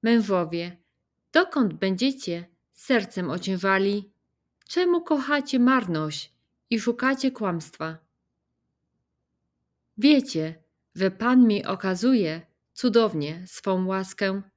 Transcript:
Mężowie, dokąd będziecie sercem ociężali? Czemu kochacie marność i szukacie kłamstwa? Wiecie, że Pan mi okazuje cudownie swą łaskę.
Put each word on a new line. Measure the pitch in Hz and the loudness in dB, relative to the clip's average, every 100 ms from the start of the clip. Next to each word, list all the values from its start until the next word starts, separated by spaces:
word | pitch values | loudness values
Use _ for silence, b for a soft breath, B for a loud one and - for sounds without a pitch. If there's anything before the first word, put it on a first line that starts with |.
Mężowie, | 226 233 202 190 170 170 175 175 _ _ _ _ _ | 4 2 2 0 0 -4 -8 -12 _ _ _ _ _
dokąd | 311 359 311 220 | 2 2 2 0
będziecie | - 190 185 262 262 - 170 175 _ _ | 0 -2 0 -2 -2 -8 -8 -10 _ _
sercem | _ - 247 190 - 175 | _ 0 0 0 -6 -4
ociężali? | 175 185 185 190 190 196 208 196 _ _ _ _ _ _ | -4 -4 -2 2 2 2 -2 -8 _ _ _ _ _ _
Czemu | - 359 349 | 0 2 0
kochacie | 339 302 262 294 277 262 | 0 -2 0 -2 0 2
marność | 240 262 196 156 156 147 - _ _ _ _ | 4 2 0 -4 -4 -6 -14 _ _ _ _
i | 226 | -2
szukacie | 240 240 262 269 269 | -2 0 -2 0 -2
kłamstwa? | 262 208 170 156 - 160 160 _ _ _ _ _ _ _ _ _ _ _ _ _ _ _ _ _ _ _ - | -2 -4 -4 -8 -10 -10 -10 _ _ _ _ _ _ _ _ _ _ _ _ _ _ _ _ _ _ _ 0
Wiecie, | 269 294 262 160 156 160 _ _ _ | 4 4 2 -4 -6 -10 _ _ _
że | 175 190 | -2 -2
Pan | 190 233 254 240 | 0 2 6 6
mi | 202 | 4
okazuje | - 190 190 185 233 254 175 160 - _ _ | -2 -4 -4 0 2 2 0 -4 -12 _ _
cudownie | - 247 233 220 165 147 165 185 | -4 2 4 2 0 -6 -8 -14
swą | - - 185 185 | -10 -4 -2 -2
łaskę. | 190 185 - 196 196 196 | -4 -6 -4 -4 -4 -10